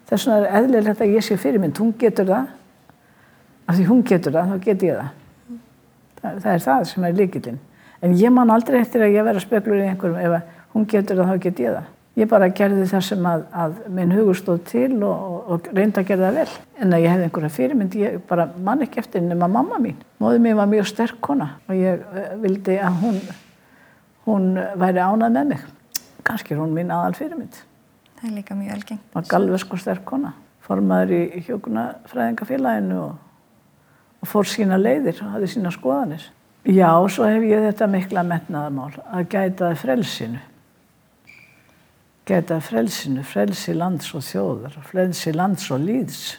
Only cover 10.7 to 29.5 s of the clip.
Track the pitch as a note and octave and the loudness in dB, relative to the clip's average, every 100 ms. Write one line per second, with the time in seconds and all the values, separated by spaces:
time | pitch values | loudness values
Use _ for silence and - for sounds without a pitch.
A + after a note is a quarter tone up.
10.7 | A3 G#3 G#3 G#3 F#3+ F3+ F#3+ F3+ F#3 A#3+ | -2 2 0 2 2 2 0 -2 -2 -2
11.7 | - D#3+ - _ - A3 G#3+ F#3 G3 G3+ | -2 -8 -18 _ 0 4 6 4 4 2
12.7 | G3 F#3 F#3+ F3+ G3+ F3 E3 E3 F3+ D#3+ | 2 2 0 0 0 0 0 -4 -4 -4
13.7 | F#3+ A3+ F#3 F3 G3 G#3+ F#3 F#3+ E3+ - | -6 -8 -2 2 4 4 2 0 -2 -2
14.7 | A#3+ C4 B3 G3+ F3+ F#3+ E3+ - E3+ E4+ | 0 0 0 0 -2 -6 -10 -4 -4 -2
15.7 | G3 G#3+ G3 F#3+ F#3+ F#3+ C#4 D4+ - - | 0 2 2 0 2 2 0 -2 -6 -20
16.7 | D#4 F#3+ E3+ E3 F#3 E3 F3 D3+ G3+ B3+ | -2 2 4 4 2 0 -2 -4 -2 0
17.7 | C#4 F#3+ G#3 G3+ F3+ - F3 E3 F3 F#3+ | 0 0 -2 -2 -4 -2 0 0 -2 -2
18.7 | C4+ C4+ - - G3 F3 F3 F3 A3+ E4+ | -2 -2 -6 -6 -2 -2 0 2 2 0
19.7 | A4+ A#3 - - - G#3+ A#3+ A#3 G#3+ G3+ | -2 -4 -6 -16 -2 2 4 4 4 2
20.7 | G#3+ F#3+ - A#3+ - - C#4+ C#3+ - - | 2 0 -2 -4 -4 -4 -2 -4 -8 -4
21.7 | F#3+ F#3 F3+ - F#3+ F3 G#3 G#3 G3 G3 | 0 0 -2 -6 -10 -10 -4 -2 0 0
22.7 | F#3+ F#3+ F3 A#3 G3 - - - _ _ | 0 0 0 0 -2 -6 -16 -20 _ _
23.7 | _ _ _ _ _ - G3+ F#3 F#3 F#3 | _ _ _ _ _ -2 0 2 0 -4
24.7 | F#3+ F#3 F3+ F#3 A3 A3+ B3 C#4+ - - | -2 0 2 0 0 0 0 0 -4 -10
25.7 | - _ - - - - A3 - D3+ D#3+ | -20 _ -14 -14 -8 -6 -6 -4 -4 -2
26.7 | D#3+ F3 E3+ F3 F3+ D4 E4+ - - - | -4 -2 -2 -2 -4 -8 -10 -12 -18 -20
27.7 | _ _ _ _ - A#3 G#3 G3+ G3 G3 | _ _ _ _ -14 -10 -10 -8 -8 -8
28.7 | G3+ - G#3+ - E3 E3+ F3 G3 | -10 -10 -14 -8 -8 0 2 2